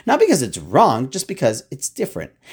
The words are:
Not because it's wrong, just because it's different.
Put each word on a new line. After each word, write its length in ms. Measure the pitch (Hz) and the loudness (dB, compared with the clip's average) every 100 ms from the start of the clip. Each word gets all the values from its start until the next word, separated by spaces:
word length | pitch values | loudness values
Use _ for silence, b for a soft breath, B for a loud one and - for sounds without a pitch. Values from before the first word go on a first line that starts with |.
| - | 0
Not 140 | 302 | 2
because 220 | 427 180 | 4 2
it's 160 | 113 - | 0 -6
wrong, 520 | 78 135 214 113 131 | 0 4 4 2 -4
just 200 | 190 - | -8 -10
because 340 | - 113 110 - | -2 -2 -2 -10
it's 160 | 139 - | -12 -10
different. 440 | - - 85 80 _ B | -6 -8 -6 -12 _ B